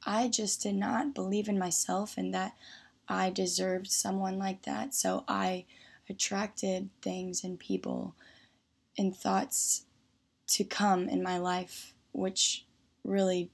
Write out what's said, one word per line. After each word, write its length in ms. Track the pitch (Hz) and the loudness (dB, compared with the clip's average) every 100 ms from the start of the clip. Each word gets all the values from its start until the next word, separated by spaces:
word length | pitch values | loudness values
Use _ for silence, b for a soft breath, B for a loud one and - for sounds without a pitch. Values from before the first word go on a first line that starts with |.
| - | -2
I 220 | 214 247 | 2 2
just 340 | 226 208 - | 2 0 -2
did 140 | 208 196 | 0 0
not 400 | 202 226 294 269 | 2 0 0 -2
believe 320 | 185 208 208 | 0 0 2
in 100 | 196 | 0
myself 600 | 180 - - 185 214 - | 2 0 2 0 -2 -4
and 160 | 185 | -2
that 200 | 185 185 - B B B _ - | -2 -4 -6 B B B _ -4
I 220 | 190 190 | 0 2
deserved 600 | 185 185 185 185 185 190 | 2 0 0 0 0 0
someone 480 | - 196 190 190 190 | 0 2 0 0 -2
like 260 | 196 190 | -2 -4
that. 300 | - 214 269 | -4 -4 -2
So 300 | - 190 185 - | 0 2 0 0
I 380 | 196 185 185 - B B B - | 0 2 0 -6 B B B -12
attracted 800 | 190 - 196 208 - 196 185 190 - | -4 -2 0 -2 -2 -2 -2 -4 -6
things 440 | 190 185 185 180 185 | -6 -4 -4 -4 -6
and 120 | 180 | -8
people 560 | - 190 190 - 190 - b b b b b _ _ - | -4 -2 -2 -4 -6 -10 b b b b b _ _ 0
and 180 | 196 190 | 0 0
thoughts 680 | 196 190 269 - - - - _ _ _ _ _ - | 2 2 2 0 2 0 -2 _ _ _ _ _ 0
to 180 | - 196 | 0 2
come 420 | - 202 185 180 | 2 4 4 4
in 160 | 185 | 0
my 140 | 185 180 | 0 0
life, 560 | 180 180 180 - - - _ | 0 0 -2 -10 -12 -18 _
which 540 | - 190 185 - - - _ _ _ 196 | -4 -2 2 2 0 -8 _ _ _ -2
really 460 | 196 190 180 175 | 2 4 2 -2